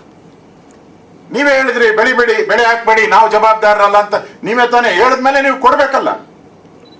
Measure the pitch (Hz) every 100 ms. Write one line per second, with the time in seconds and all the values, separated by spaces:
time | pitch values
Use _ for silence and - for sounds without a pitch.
0 | - - - - - - - - - -
1 | - - - 240 294 539 508 - 440 -
2 | 262 240 233 214 - 226 226 233 208 220
3 | 202 196 220 214 220 220 214 208 202 208
4 | 208 202 - - 175 240 240 240 233 180
5 | 254 262 269 277 269 262 247 285 269 269
6 | 208 - - - - - - - - -